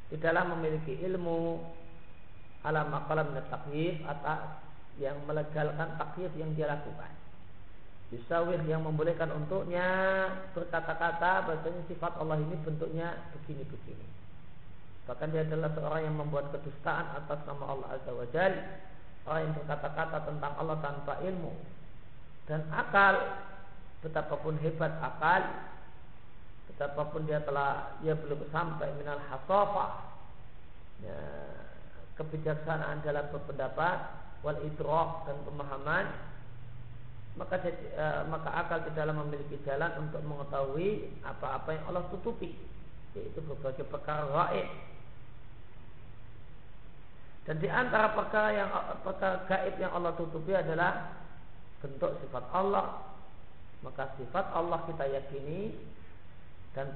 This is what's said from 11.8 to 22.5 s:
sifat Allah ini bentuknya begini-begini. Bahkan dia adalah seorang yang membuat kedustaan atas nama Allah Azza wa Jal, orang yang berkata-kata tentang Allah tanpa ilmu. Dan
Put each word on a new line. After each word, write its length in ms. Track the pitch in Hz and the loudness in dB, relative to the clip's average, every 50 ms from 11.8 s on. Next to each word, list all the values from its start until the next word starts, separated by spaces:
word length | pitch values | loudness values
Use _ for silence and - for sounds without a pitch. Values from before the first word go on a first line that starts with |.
| 165 156 180 | -2 -4 -2
sifat 240 | 156 - 170 170 | -2 0 -2 0
Allah 240 | - 156 160 156 156 | 0 0 2 2 2
ini 160 | 151 151 175 170 156 | 2 2 0 -2 0
bentuknya 480 | 165 156 151 165 151 156 165 165 170 170 - - - - | 0 0 0 0 0 0 0 0 -2 -2 -4 -6 -6 -6
begini-begini. 680 | - - - 151 135 131 - 139 - - - 127 98 98 101 - - - - - - - - - - - - - - - - - - - | -6 -4 -4 -4 -4 -4 -4 -4 -6 -6 -6 -6 -6 -6 -6 -6 -6 -6 -6 -6 -6 -6 -6 -6 -6 -6 -6 -6 -4 -6 -6 -6 -4 -4
Bahkan 240 | - 127 - 151 156 | -4 -2 -2 0 2
dia 160 | 156 160 156 | 2 4 4
adalah 320 | 156 156 156 160 151 156 | 4 4 2 2 2 2
seorang 320 | 156 151 151 151 160 156 151 | 0 0 2 2 2 2 2
yang 80 | 156 | 2
membuat 320 | 151 147 151 151 143 139 - - | 2 2 2 2 2 0 0 -2
kedustaan 480 | - - - - - - 175 147 151 165 - - | -4 -4 -4 -4 -2 0 0 2 2 0 -2 -2
atas 320 | 143 156 - - 147 - | -4 -2 -2 -2 -2 -2
nama 240 | - 143 139 135 - | -2 -2 -2 -2 -2
Allah 320 | 139 135 127 - - 131 | -2 -2 -2 -2 -4 -4
Azza 80 | - - 123 | -4 -4 -2
wa 80 | 123 123 117 - | -2 -2 0 2
Jal, 200 | 156 180 196 190 - - - - - - - - - - - - - - - | 4 4 4 4 2 0 -4 -4 -4 -6 -6 -6 -4 -4 -4 -6 -4 -2 0
orang 120 | 151 160 160 | 0 2 2
yang 100 | 156 156 151 | 2 0 0
berkata-kata 640 | 147 151 147 147 - 147 147 156 160 160 - 151 151 | 0 0 0 0 0 -2 0 0 0 0 0 0 0
tentang 280 | 151 151 151 143 143 139 | 0 0 0 0 -2 0
Allah 200 | 143 151 160 156 156 | 0 0 0 0 0
tanpa 400 | 151 143 147 143 139 - 139 - | 0 0 -2 -2 -2 -2 -2 0
ilmu. 320 | - 185 185 180 165 143 - 78 - - - - - - - - - - - - - - - - - | 0 0 0 0 -2 -2 -4 -4 -4 -6 -6 -6 -6 -6 -6 -6 -6 -6 -6 -6 -6 -6 -6 -4 -2
Dan 160 | - | 0